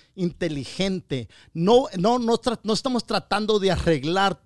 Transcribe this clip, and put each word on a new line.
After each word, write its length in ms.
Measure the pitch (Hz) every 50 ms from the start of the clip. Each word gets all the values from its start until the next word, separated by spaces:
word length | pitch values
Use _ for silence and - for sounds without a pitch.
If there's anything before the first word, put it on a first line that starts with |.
| _ _ _
inteligente. 1160 | 190 175 170 139 - 180 165 151 139 120 - - - 190 196 190 175 - - 143 127 113 - _ - - _
No, 360 | - 160 170 196 240 247 277 - 196
no, 220 | 185 170 226 247 254
no 140 | 233 226 233
tra-, 220 | 220 - 254 226 -
no 120 | - 208 214
estamos 320 | - - 262 254 226 -
tratando 520 | - 214 190 - - 196 208 214 214 214
de 140 | 208 190 190
arreglar 680 | 170 147 - 170 160 135 131 156 175 190 196 196 180 - _